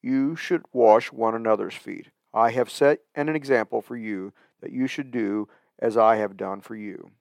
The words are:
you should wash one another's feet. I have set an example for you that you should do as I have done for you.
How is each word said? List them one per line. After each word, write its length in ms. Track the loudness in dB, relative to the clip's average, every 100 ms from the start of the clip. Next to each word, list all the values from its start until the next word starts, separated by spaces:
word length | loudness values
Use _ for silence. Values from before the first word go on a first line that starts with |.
you 340 | 0 0 0 -2
should 280 | -2 -2 -2
wash 400 | 4 6 6 4
one 220 | -2 -2
another's 420 | 0 0 0 0 -10
feet. 340 | -14 -14 -16 _ _
I 160 | 0 2
have 180 | 2 -4
set 320 | 2 2 2 _
an 140 | -6 -4
example 500 | -4 0 0 0 -6
for 160 | -6 -10
you 360 | -8 -8 -8 _ _ _
that 120 | -12
you 140 | -4 -4
should 240 | -4 -8
do 380 | -4 -2 -4 -6 _ _ _
as 180 | -2 4
I 200 | 4 4
have 200 | 0 -6
done 240 | -8 -10
for 140 | -12
you. 380 | -14 -12 -14 -18 _